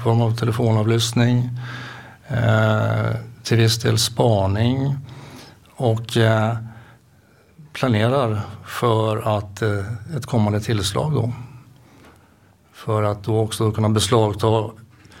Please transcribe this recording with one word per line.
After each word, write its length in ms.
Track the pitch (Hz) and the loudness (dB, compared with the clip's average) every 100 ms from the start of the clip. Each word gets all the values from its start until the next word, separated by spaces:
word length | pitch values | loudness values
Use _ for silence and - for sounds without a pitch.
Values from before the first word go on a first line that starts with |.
form 180 | 117 113 | 2 2
av 140 | 117 113 | 2 0
telefonavlyssning, 1120 | 120 113 117 110 107 117 113 123 120 123 123 - - - - - - - - | -2 0 2 2 2 2 0 2 2 2 0 -6 -10 -12 -14 -16 -20 -18 -6
eh, 880 | 117 113 110 110 110 110 110 113 113 - - | 0 2 4 4 2 0 -2 -2 -4 -8 -10
till 140 | - 113 | 0 2
viss 220 | 113 - | 2 2
del 180 | 120 110 | 0 0
spaning 1000 | - - 127 104 95 101 117 135 139 139 - - - - - - - - | 0 2 2 4 2 2 0 0 -2 -4 -8 -18 -18 -20 -20 -20 -18 -2
och, 420 | 127 113 117 120 | 0 0 0 2
eh, 400 | 110 110 110 117 113 - - - _ _ _ _ _ - - | 4 4 0 -2 -8 -16 -20 -20 _ _ _ _ _ -20 -18
planerar 680 | - 131 107 113 139 117 107 - - - | -4 0 2 2 2 0 -2 -6 -12 -14
för 720 | - 120 110 110 110 113 104 | -2 2 2 2 0 0 -2
att, 240 | 98 - | -4 -4
eh, 540 | 110 101 98 117 - 147 | -2 -2 -6 -10 -8 -10
ett 80 | - | -2
kommande 340 | 120 104 104 | 0 2 0
tillslag 540 | 107 110 92 - 151 | -2 -2 -2 -2 0
då. 200 | 135 113 117 - - - - - - - - _ _ _ _ _ | 0 -2 -6 -12 -20 -20 -20 -20 -20 -20 -20 _ _ _ _ _
För 300 | - - 107 | -12 -4 0
att 200 | 104 101 | 0 -2
då 160 | 107 110 | -2 0
också 320 | 110 - 110 | 0 0 0
kunna 180 | 104 107 | 2 2
beslagta 580 | 107 101 120 107 98 110 113 107 - - - - - | 2 4 4 4 2 2 2 0 -8 -20 -20 -20 -20